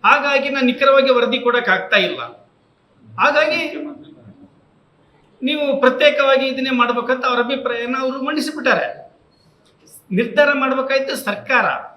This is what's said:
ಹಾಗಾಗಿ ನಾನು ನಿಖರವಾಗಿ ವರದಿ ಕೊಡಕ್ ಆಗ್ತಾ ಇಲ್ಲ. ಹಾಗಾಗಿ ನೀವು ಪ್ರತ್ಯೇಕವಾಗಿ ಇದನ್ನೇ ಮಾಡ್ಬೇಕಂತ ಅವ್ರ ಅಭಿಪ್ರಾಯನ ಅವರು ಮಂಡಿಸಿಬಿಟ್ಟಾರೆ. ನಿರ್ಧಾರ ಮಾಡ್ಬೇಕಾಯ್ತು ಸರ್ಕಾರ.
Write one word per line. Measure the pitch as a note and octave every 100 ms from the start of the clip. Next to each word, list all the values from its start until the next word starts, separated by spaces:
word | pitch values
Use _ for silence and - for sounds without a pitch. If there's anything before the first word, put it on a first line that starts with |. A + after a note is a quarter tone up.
| G#3+
ಹಾಗಾಗಿ | C#4+ C#4+ C#4 C#4 C#4
ನಾನು | B3+
ನಿಖರವಾಗಿ | B3+ C#4 C4+ C4+ B3
ವರದಿ | A#3 B3 A#3+
ಕೊಡಕ್ | A#3+ A#3 F#3
ಆಗ್ತಾ | - G#3 F3
ಇಲ್ಲ. | D3+ A#2 - _ _ _ _ _ _ - -
ಹಾಗಾಗಿ | C4+ D4 D4+ D#4 D#4 - - - - - - - - _ _ _ _ _ _ _ _ _ C4
ನೀವು | D4+ C#4+ C4+
ಪ್ರತ್ಯೇಕವಾಗಿ | B3+ B3+ D4 D4 C#4 C4 C4+
ಇದನ್ನೇ | C4 C4 B3+
ಮಾಡ್ಬೇಕಂತ | A#3+ A#3+ A#3+ B3+ B3+
ಅವ್ರ | B3 A#3+
ಅಭಿಪ್ರಾಯನ | C4+ A#3+ A#3 A#3+ C4
ಅವರು | C4 C4+ C4+
ಮಂಡಿಸಿಬಿಟ್ಟಾರೆ. | D4+ D4+ D4+ B3+ G3 - - - _ _ _ _ _ _ _ _ - _ F#3+
ನಿರ್ಧಾರ | A#3 D4 D4 C#4
ಮಾಡ್ಬೇಕಾಯ್ತು | C4 C4 - C#4 C4+ C4+ -
ಸರ್ಕಾರ. | - - B3+ F#3 B2+ -